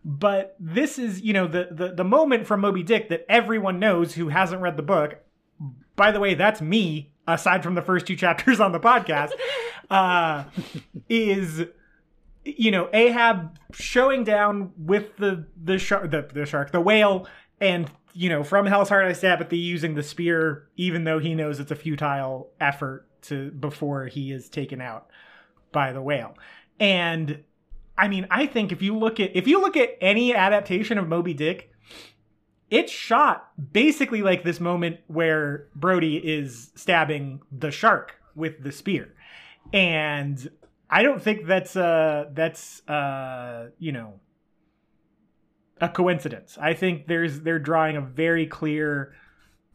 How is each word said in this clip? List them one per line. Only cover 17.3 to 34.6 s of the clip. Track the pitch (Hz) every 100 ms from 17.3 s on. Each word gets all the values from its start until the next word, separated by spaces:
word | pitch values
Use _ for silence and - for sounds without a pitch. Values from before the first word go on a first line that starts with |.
| - _ -
and, | 196 175 147 - _
you | 175 180
know, | 151
"From | 147 202 202
Hell's | 202 196
Heart | 196 185
I |
stab | 170 185 175
at | 170
thee," | 170
using | 175 170 160
the | 147
spear, | 143 - 170 165 160 147 - -
even | 180 165
though | 160 160
he | 165 160
knows | 151 143
it's | 143
a | 147
futile | 160 147 151 139 131 131 - -
effort | 143 139 139 131 - _
to, | - 139 139
before | 147 147 - 147 139 127
he | 143 135
is | 131 -
taken | 151 131 131
out | 123 113 - - - - _ _ _
by | 147 135
the | 135
whale. | 135 139 107 - - - _ -
And, | 202 185 170 165 147 151 - _ _ - - -
I | 202
mean, | 196 185
I | 214 294
think | 226 185
if | 170
you | 196 220
look | 220 220
at, | 185 185
if | 190
you | 381
look | 392 320
at | 240 -
any | 185 214 247
adaptation | 233 190 208 196 185 208 208
of | 165
Moby | 170 175
Dick, | 143 156 185 - _ - - - _ _ _ _ _ -
it's | 233 240
shot | - - 233 285 170 - - 135
basically | 208 302 - 269 220
like | 196 180
this | 175 165